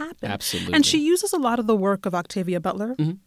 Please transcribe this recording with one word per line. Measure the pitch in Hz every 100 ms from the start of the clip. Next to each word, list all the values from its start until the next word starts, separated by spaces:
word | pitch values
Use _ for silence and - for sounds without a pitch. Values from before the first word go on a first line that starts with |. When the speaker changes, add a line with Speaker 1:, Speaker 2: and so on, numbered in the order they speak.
Speaker 1:
happen. | 311 339 -
Speaker 2:
Absolutely. | 202 - - 180
Speaker 1:
And | 320 285
she | 320
uses | 302 359 403
a | 370
lot | 254 240
of | 220
the |
work | 220 190 196 196
of |
Octavia | 175 175 - 180 175
Butler, | 175 185 214
Speaker 2:
Mm-hmm. | 254 156 190